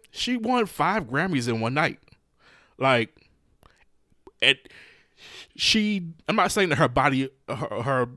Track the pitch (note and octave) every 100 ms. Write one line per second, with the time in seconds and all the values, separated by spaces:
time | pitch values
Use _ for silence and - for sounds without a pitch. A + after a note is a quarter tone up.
0 | _ - - B3 A3+ B3 G#3 - D#3 G#3+
1 | B2 C3+ F#3 D3 A#2+ A2+ A2 C#3 D#3+ -
2 | _ _ _ _ _ _ _ - C3+ B2
3 | A2+ _ _ _ _ _ - _ _ _
4 | _ _ - - B2 C#3 - - - _
5 | _ _ - - - - - A3 G#3 G3+
6 | E3+ - - G#3+ F#3 G#3+ F#3 C3+ D#3 B2
7 | C#3 C3+ C3+ - - A2+ - G#2 A#2 C3
8 | B2